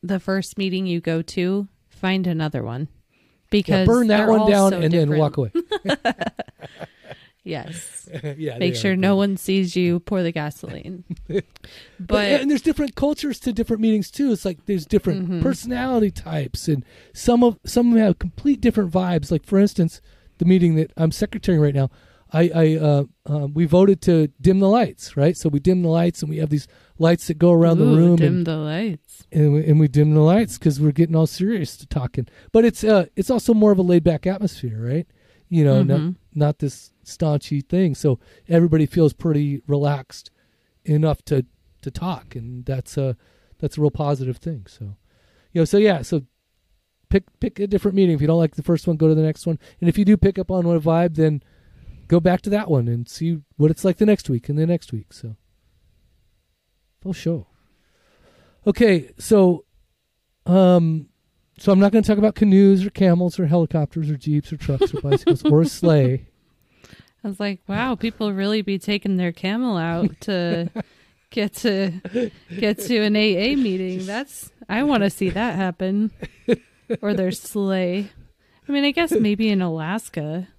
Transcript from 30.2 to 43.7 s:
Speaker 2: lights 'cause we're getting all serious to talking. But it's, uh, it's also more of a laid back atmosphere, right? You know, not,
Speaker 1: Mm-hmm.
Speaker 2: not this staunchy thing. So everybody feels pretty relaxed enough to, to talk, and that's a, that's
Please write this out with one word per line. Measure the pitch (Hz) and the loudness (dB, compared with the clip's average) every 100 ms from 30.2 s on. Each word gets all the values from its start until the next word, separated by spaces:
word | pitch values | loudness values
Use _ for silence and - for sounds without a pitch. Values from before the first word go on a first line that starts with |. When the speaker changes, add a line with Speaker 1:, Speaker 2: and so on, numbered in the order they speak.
Speaker 2:
lights | 151 196 233 - | 6 4 0 -2
'cause | 165 135 | -2 2
we're | 151 | 0
getting | 139 165 160 | 2 2 2
all | 160 | 0
serious | - 190 226 156 - | 0 -4 -2 -6 -12
to | 139 | -8
talking. | 151 127 - 120 _ - | -6 -6 -8 -10 _ 0
But | 220 233 | 2 2
it's, | - | 2
uh, | 214 208 175 - | 2 2 2 -4
it's | 190 | -2
also | 247 - | -2 2
more | 220 214 | 4 4
of | 190 | 4
a | |
laid | 180 175 | 4 4
back | 165 156 180 | 4 0 -4
atmosphere, | 196 208 - 123 107 | -4 -4 -6 -10 -8
right? | 117 147 175 _ _ _ _ | -4 -4 -6 _ _ _ _
You | 165 | 2
know, | 147 135 | 4 4
not, | 131 139 | 4 2
Speaker 1:
Mm-hmm. | 160 180 _ 151 | 0 -8 _ -2
Speaker 2:
not | 147 151 | -2 0
this | 143 - - _ - | -6 -8 -20 _ -20
staunchy | - 160 147 - 143 | -4 -2 -2 -2 -8
thing. | - 175 185 | -2 0 0
So | 135 151 127 _ _ - | 0 -2 -2 _ _ 0
everybody | 165 170 160 151 | 2 4 2 0
feels | - 156 | 2 2
pretty | - 170 147 147 143 - | 2 -2 0 -2 -4 -4
relaxed | 143 143 143 127 - - _ _ _ _ _ | -2 -2 -4 -8 -20 -20 _ _ _ _ _
enough | - 151 156 147 - | -2 0 0 -2 -2
to, | 143 127 _ _ _ | -2 -2 _ _ _
to | - | -14
talk, | - 180 151 - 127 | -10 -8 -8 -12 -16
and | 113 123 123 | -14 -12 -8
that's | 131 - - | -8 -6 -4
a, | 135 120 _ _ _ _ | -4 -6 _ _ _ _
that's | 151 | -8